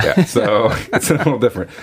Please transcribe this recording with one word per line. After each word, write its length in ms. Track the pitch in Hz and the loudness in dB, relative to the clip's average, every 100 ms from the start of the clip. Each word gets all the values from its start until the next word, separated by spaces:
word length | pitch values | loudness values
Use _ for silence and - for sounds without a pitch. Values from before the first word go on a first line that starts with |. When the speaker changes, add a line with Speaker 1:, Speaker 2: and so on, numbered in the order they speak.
Speaker 1:
Yeah, 220 | - - | 0 2
so 460 | 170 120 104 104 117 | 2 0 2 2 2
Speaker 2:
<laughs> 220 | 143 - | -2 -4
Speaker 1:
it's 160 | - - | -4 0
a 40 | |
little 240 | 147 147 123 | 0 0 0
different. 320 | 120 92 - - | 0 -2 -8 -14